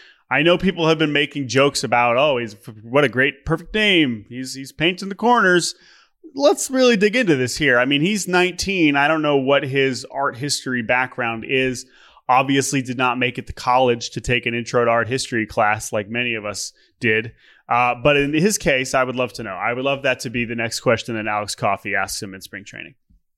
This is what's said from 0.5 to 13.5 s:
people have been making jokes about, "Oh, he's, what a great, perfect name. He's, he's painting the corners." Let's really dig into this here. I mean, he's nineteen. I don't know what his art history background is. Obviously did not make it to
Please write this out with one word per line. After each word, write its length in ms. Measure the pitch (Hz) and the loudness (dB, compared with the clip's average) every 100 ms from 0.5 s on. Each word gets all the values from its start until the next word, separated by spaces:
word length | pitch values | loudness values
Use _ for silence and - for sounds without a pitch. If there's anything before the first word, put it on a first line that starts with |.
| 175 | 2
people 300 | 185 165 160 | 0 0 2
have 120 | 160 | 2
been 140 | 151 | 2
making 360 | 147 147 151 127 | 0 -2 -4 -2
jokes 340 | 131 143 - | 2 2 2
about, 340 | 123 120 120 120 | 0 2 2 4
"Oh, 220 | 151 123 | 2 0
he's, 160 | 117 107 - 107 | -4 -12 -20 -20
what 200 | 113 135 | -2 2
a 60 | 139 | 2
great, 360 | 120 139 - | 2 0 -2
perfect 300 | - 160 170 | -4 -6 -4
name. 500 | 220 208 180 139 110 104 | 0 2 4 2 -2 -10
He's, 260 | 120 131 | -12 -12
he's 160 | 131 135 | -12 -12
painting 360 | - 165 185 196 | -4 -4 -2 -8
the 60 | 196 | -2
corners." 580 | 220 240 185 180 - - _ _ _ _ - | 2 4 4 4 2 -6 _ _ _ _ -14
Let's 360 | 269 285 403 - | 0 2 2 0
really 260 | 262 254 226 | 2 4 4
dig 200 | 208 240 | 2 2
into 180 | 202 | 2
this 220 | 135 123 - | 2 0 0
here. 220 | 147 123 | 4 4
I 80 | 131 | 4
mean, 160 | 143 | 2
he's 260 | 175 214 180 | 0 -2 0
nineteen. 680 | 180 180 180 196 190 156 | 0 0 -2 -4 0 2
I 140 | 143 147 | 4 2
don't 140 | 160 | 2
know 140 | 151 139 | 2 2
what 240 | 131 139 | 2 0
his 400 | 139 139 135 117 - | 0 0 0 -2 -8
art 240 | 139 139 117 | -4 -4 -4
history 460 | 143 - 135 123 | -6 -6 -4 -4
background 640 | 110 123 127 - 117 113 110 | 0 0 0 -4 -6 -6 -2
is. 380 | 131 131 123 - _ - _ - | 0 0 -4 -12 _ -20 _ 0
Obviously 540 | 127 135 139 131 139 | 2 4 0 0 -2
did 160 | 123 123 | -4 -2
not 200 | 127 123 | -2 0
make 200 | 123 120 | -2 -4
it 80 | |
to 40 | - | -10